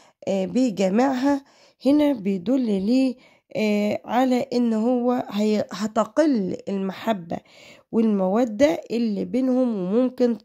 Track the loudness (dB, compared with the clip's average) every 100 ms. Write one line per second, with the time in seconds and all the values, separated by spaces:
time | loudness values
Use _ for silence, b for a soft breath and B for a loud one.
0 | b b -4 -2 0 0 0 0 0 2
1 | 2 2 0 0 -4 b b b 2 4
2 | 4 0 -2 -4 -2 -2 0 -2 0 2
3 | 0 -2 b b b -2 0 0 0 -4
4 | -4 0 2 0 0 -2 0 0 0 0
5 | 0 -2 -2 -2 0 0 -2 -6 -4 -2
6 | -2 2 2 2 -2 -6 -6 -4 -4 -6
7 | -4 -4 -4 -10 B B B B B 0
8 | 2 2 2 2 0 2 2 0 -4 -4
9 | -2 -2 -2 -2 0 0 0 -2 -2 0
10 | 0 2 0 0